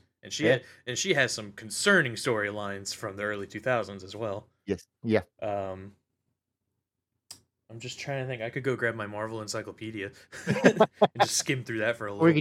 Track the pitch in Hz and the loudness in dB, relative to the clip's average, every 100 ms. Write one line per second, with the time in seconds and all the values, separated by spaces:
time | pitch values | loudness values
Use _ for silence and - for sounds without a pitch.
0 | _ _ - - 160 127 - - - 120 | _ _ -10 0 2 2 0 -12 -8 -2
1 | 196 143 123 - 104 - 110 - 202 190 | 2 2 2 0 -8 -14 -10 0 6 6
2 | 127 107 135 110 101 104 101 98 98 - | 4 0 0 0 0 -4 -6 -6 -8 -8
3 | 107 98 104 104 98 107 127 120 98 98 | -8 -4 -4 -4 -6 -6 0 0 -2 -10
4 | 95 104 110 101 - _ 98 92 - _ | -12 -8 -6 -6 -10 _ -6 -6 -6 _
5 | 117 107 - _ 107 101 95 95 98 - | 0 0 0 _ -6 -4 -6 -10 -14 -20
6 | _ _ _ _ _ _ _ _ _ _ | _ _ _ _ _ _ _ _ _ _
7 | _ _ _ - _ _ _ 113 123 - | _ _ _ -20 _ _ _ -14 -12 -10
8 | 143 135 131 120 117 139 131 120 117 113 | -6 -6 -6 -6 -6 -2 -2 0 -2 -2
9 | 104 104 110 110 104 113 101 - 110 110 | -6 -6 -6 -6 -6 -6 -8 -10 -10 -8
10 | 98 - - - 165 523 226 214 214 - | -8 -12 -18 -6 -2 6 6 6 2 4
11 | 208 214 196 - - 131 120 110 107 117 | 2 4 2 2 0 -2 -2 -2 0 -2
12 | 104 101 165 151 | -6 4 6 6